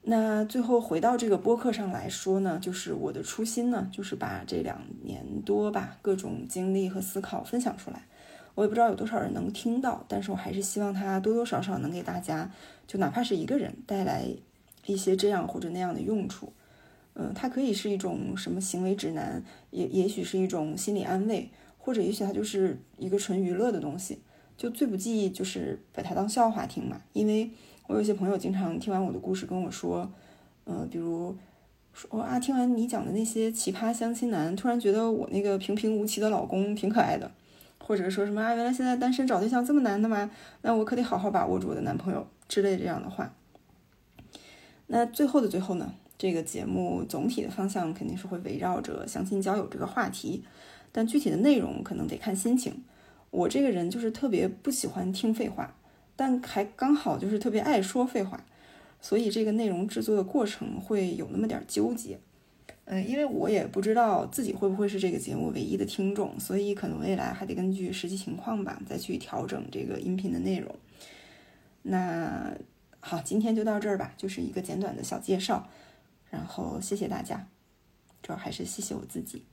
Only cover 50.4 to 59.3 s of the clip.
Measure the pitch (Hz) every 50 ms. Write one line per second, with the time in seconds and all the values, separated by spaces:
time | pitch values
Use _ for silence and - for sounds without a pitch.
50.4 | - - - - - - - - - - _ 226 226 226 - 294 294 202 156 165
51.4 | 214 285 285 233 - - - - - - - - - - - - - 214 190 190
52.4 | - 226 247 254 - - - - - - - - - - - - - _ - 180
53.4 | 175 170 214 269 277 262 208 180 170 175 196 240 233 220 220 - 277 262 202 170
54.4 | 175 190 - - - - 254 - - - - 190 180 185 190 - - 226 220 -
55.4 | 240 - - - - - - - _ - - - _ _ _ - 262 269 254 247
56.4 | 247 - - 208 202 208 - - 247 269 294 294 - 190 156 - - 196 214 202
57.4 | 214 247 208 214 - 302 294 214 190 190 - 247 247 254 - 233 196 190 185 -
58.4 | - - - - - - - - - - - _ - - 196 220 240 214